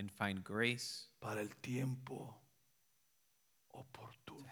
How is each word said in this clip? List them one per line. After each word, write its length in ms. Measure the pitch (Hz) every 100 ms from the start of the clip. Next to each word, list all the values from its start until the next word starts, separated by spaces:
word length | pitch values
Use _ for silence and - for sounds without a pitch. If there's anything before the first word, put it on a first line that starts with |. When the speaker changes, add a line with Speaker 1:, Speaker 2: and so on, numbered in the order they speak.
Speaker 1:
and 100 | 101
find 320 | - 101 95
grace 640 | 92 104 120 120 - - - -
Speaker 2:
para 200 | - 107
el 140 | 104 -
tiempo 840 | 123 123 135 127 - 127 - - - _ _ _ _ _ _ _ _ _ _ _ - 131
oportuno. 400 | 135 - 113 - -
Speaker 1:
to 180 | 143 131